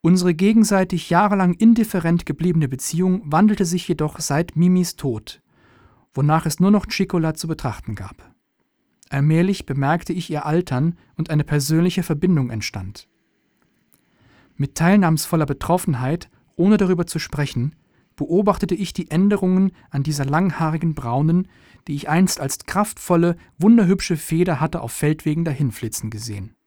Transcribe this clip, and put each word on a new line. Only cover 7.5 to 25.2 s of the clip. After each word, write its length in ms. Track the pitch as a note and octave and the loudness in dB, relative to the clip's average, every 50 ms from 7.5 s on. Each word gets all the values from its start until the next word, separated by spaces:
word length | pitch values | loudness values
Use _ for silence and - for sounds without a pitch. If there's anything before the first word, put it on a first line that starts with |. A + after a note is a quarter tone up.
| D#3+ - - C3 - - - - A2 | -8 -6 -6 -8 -8 -8 -10 -10 -10
gab. 380 | G2 F#2 F#2+ - _ - - _ _ _ _ _ _ _ _ _ _ _ _ _ _ _ _ | -10 -10 -14 -16 _ -20 -20 _ _ _ _ _ _ _ _ _ _ _ _ _ _ _ _
Allmählich 560 | - C#3+ C#3 D3+ D#3 E3 F3 F#3+ G3+ - - | -2 0 2 4 4 4 4 2 0 -4 -4
bemerkte 480 | - C#3 C3+ C#3 C#3 D#3+ F3 - - E3+ | -8 -4 -2 0 0 0 -2 -2 -6 -8
ich 160 | F3+ E3 - | -8 -6 -6
ihr 160 | D3+ D3 - | -8 -6 -4
Altern 520 | D3+ D3+ F3 F3 - - B2+ D3 E3 E3+ _ _ _ _ | 0 0 0 0 0 -2 -2 0 -2 -2 _ _ _ _
und 140 | - D#3+ - | -8 -6 -2
eine 140 | D#3+ D3+ D3 | 0 -2 0
persönliche 600 | - D3 D3 C#3 C3+ D#3+ D#3+ E3+ F3+ - - E3+ | 0 -2 -2 0 0 0 2 2 0 0 -4 -4
Verbindung 460 | - E3 D3 F#3 F3+ F#3 D3+ C3 A#2+ | -2 -2 0 2 2 2 2 0 -2
entstand. 600 | A2+ G#2+ G#2 - - - F#2 G2 G#2 - - _ _ _ _ _ _ _ _ _ _ _ _ _ _ _ _ _ _ _ _ _ _ _ _ _ _ _ _ _ _ | -4 -8 -8 -8 -8 -10 -12 -12 -14 -18 -20 _ _ _ _ _ _ _ _ _ _ _ _ _ _ _ _ _ _ _ _ _ _ _ _ _ _ _ _ _ _
Mit 200 | - C#3+ C#3 _ | -6 -6 -6 _
teilnahmsvoller 680 | - D#3+ E3+ G3 G#3 F#3+ E3 D#3+ D#3 - - - D#3+ D#3 | 0 2 4 4 6 4 4 2 0 -2 -2 0 -2 0
Betroffenheit, 840 | C3+ C#3 - - - E3+ F3+ - - D3 A#2+ B2+ C3 D#3 F3 - _ _ _ _ _ _ | -2 -4 -6 -2 -2 -2 0 0 -2 -4 -2 -2 -4 -4 -6 -8 _ _ _ _ _ _
ohne 220 | - E3+ G3 G#3+ G#3 | 0 4 4 4 4
darüber 280 | G3+ F3+ F#3 F3 E3+ - | 4 2 2 0 -2 -4
zu 120 | - D#3+ | -4 -8
sprechen, 560 | - - - C#3+ D3 C3+ - B2 A#2+ D3 - _ _ _ _ _ _ _ _ | -8 -6 -4 -4 -4 -4 -2 -4 -4 -4 -6 _ _ _ _ _ _ _ _
beobachtete 600 | - C#3+ - E3 F#3+ G#3 G3 G3 - - D3+ F3+ | -10 -4 0 0 2 2 2 0 0 -2 -4 -2
ich 180 | G3 G3+ - - | -4 -4 -6 -6
die 160 | - F3 - | -8 -8 -4
Änderungen 640 | D3+ E3 F#3+ G3+ G#3 G3 F#3+ F#3 F#3 F#3 F#3+ F#3+ - _ _ _ | 0 2 2 2 2 2 0 0 2 2 2 0 -2 _ _ _
an 140 | - - C#3 | -6 -4 -2
dieser 220 | D3+ D3+ C#3+ C#3 | -2 -2 -4 -2
langhaarigen 680 | C3+ C#3+ D#3+ F#3+ F#3+ D3 - E3 D#3 D#3 D#3+ D3+ E3 D3+ | 0 0 0 0 0 0 -2 -2 -2 -2 -2 -2 -2 -4
Braunen, 540 | - C3 A#2 A#2 C3+ D3 D#3 E3 F3+ F#3 - _ _ _ _ _ _ _ - | -4 -6 -4 -2 0 2 2 2 2 0 -2 _ _ _ _ _ _ _ -8
die 80 | D3 | -8
ich 140 | C#3+ - - | -8 -4 -2
einst 300 | D3+ E3+ F#3+ F3 - - | 2 2 2 2 0 -4
als 260 | C#3 C#3+ - - - | -6 -8 -8 -8 -10
kraftvolle, 720 | - - F#3+ G#3 G#3 - - - - F3+ E3 E3+ F3 F3 - - _ _ _ | -6 -2 -2 -2 -2 -4 -14 -2 0 2 2 4 2 0 -4 -10 _ _ _
wunderhübsche 600 | D#3+ G#3+ A#3 A#3 G#3 E3+ G3 F#3 - - F3 D3 | 4 6 6 6 6 4 2 0 0 -4 -4 -4
Feder 420 | - - D#3+ E3 F3+ F3+ D#3+ B2+ | -2 -4 0 0 2 0 0 0
hatte 220 | D#3 D#3+ - - | -2 -2 -4 -6
auf 100 | - A#2 | -8 -8
Feldwegen 540 | - - - D3 D#3 D#3 | -8 -2 0 0 -2 0